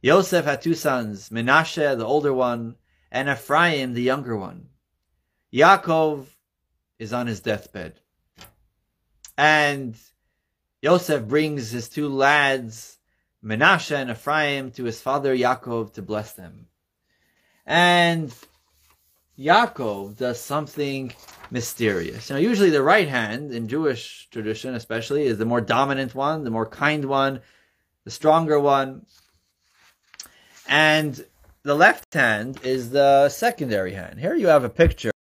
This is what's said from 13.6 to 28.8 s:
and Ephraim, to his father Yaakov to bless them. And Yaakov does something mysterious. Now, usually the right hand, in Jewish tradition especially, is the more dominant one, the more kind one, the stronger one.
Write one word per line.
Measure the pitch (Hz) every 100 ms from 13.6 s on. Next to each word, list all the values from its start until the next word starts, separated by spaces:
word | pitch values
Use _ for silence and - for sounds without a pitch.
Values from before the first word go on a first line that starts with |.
| 160 180 - 147
and | 127
Ephraim, | 110 - 156 147 139 131
to | 123 120
his | 117
father | - 139 139 131
Yaakov | 123 127 - 117 107
to | -
bless | 95 107 107
them. | - 87 107 - _ _ _ _ _ _ _ _ _ -
And | 160 175 175 170 165 151 113 - _ _ _ _ _ _ _ _ -
Yaakov | 139 196 240 - 117 98 101 107
does | 127 117
something | - 143 147 - 143 135 127 - - - -
mysterious. | 123 113 - 113 95 82 - -
Now, | 139
usually | 202 214 196
the | 147
right | 135 208 165
hand, | 127 107 113 147
in | 117 113
Jewish | 139 156 120 - - -
tradition | 117 107 107 131
especially, | 120 113 113 117 143
is | 143 107
the | 113
more | 120
dominant | 104 117 139 135 131 131
one, | 139 160 131
the |
more | 113 110
kind | - 147 151 135
one, | 139 135 135 _ _ _ _ _ _ -
the |
stronger | - 151 156 165 147
one. | 143 139